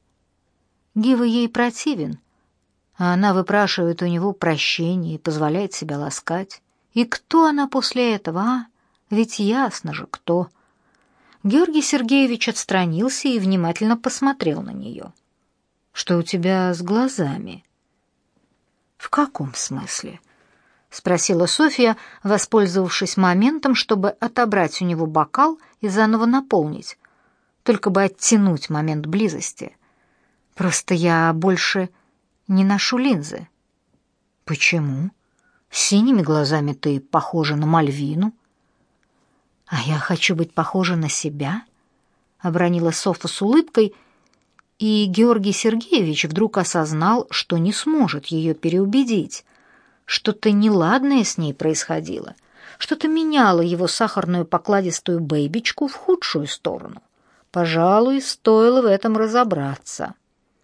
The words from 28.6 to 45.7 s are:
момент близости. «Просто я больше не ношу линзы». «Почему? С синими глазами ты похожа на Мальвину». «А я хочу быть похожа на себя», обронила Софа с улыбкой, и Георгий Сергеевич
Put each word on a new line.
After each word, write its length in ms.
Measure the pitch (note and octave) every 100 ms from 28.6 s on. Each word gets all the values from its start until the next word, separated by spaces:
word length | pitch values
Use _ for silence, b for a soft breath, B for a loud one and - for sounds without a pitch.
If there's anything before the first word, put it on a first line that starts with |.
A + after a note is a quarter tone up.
| -
момент 360 | D3+ D#3 D3+ D3+
близости. 680 | F#3 G#3+ D3+ - - - _ _ _ _ _ _ _ _
«Просто 400 | - F3+ D3+ -
я 380 | F3+ E3+ E3 E3
больше 560 | E3 F#3 F#3 - G3+ F#3 _ _ _ _ _ -
не 160 | F#3+
ношу 360 | F#3+ G3+ - B3
линзы». 500 | C4 G3+ D3 - E3 _ _ _ _ _ _ _ _ _
«Почему? 640 | - D3+ - E3+ D3 C3+ F3+ _ _ _ _ _ _
С 80 | -
синими 420 | - G3+ A#3+ A#3+
глазами 540 | D3+ D#3 C#3+ D#3 D3
ты 260 | C#3 D3+ C#3
похожа 560 | C3+ D#3+ - E3+ D3+ D3+
на 100 | D3+
Мальвину». 640 | E3 D3+ C#3 C#3+ D3+ G#3 - _ _ _ _ _ _ _ _ _ _ _ _ _
«А 140 | D3
я 180 | B2 D#3
хочу 380 | - E3+ - E3
быть 160 | E3
похожа 440 | - D#3 F#3 F3 F3
на 120 | D#3
себя», 540 | - D#3 D3 C#3+ G3+ - _ _ _ _ _ _ _
обронила 520 | F3+ E3+ F3 F3 E3
Софа 380 | D#3+ G3+ E3+ -
с 120 | -
улыбкой, 540 | G3+ C#4+ E4+ - G#3+ b b b b b _ _ _ _
и 280 | A3 G#3+ G#3
Георгий 460 | F#3 A#3 A3 G3
Сергеевич 720 | G3 A3+